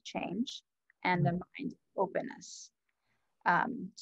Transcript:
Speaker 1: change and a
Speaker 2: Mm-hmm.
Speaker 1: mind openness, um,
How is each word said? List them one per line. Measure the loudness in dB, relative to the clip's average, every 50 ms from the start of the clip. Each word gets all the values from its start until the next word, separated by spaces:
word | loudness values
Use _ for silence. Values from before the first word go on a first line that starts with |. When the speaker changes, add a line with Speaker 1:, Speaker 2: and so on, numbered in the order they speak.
| -10
Speaker 1:
change | -8 -6 -4 -4 -2 -2 -2 -2 -4 -6 -12 -14 _ _ _ _ _ _ _
and | 0 2 4 4 4
a | 4
Speaker 2:
Mm-hmm. | 2 0 -4 -8 -8 -6
Speaker 1:
mind | -6 -6 -8 -10 _ _ -2
openness, | 0 0 0 0 -2 -4 -4 -10 -12 -14 -14 -14 -16 -16 -18 _ _ _ _ _ _ _ _ _ _ _ _ _ _ 4
um, | 4 6 6 4 2 -2 -6 -8 -10 -10 -2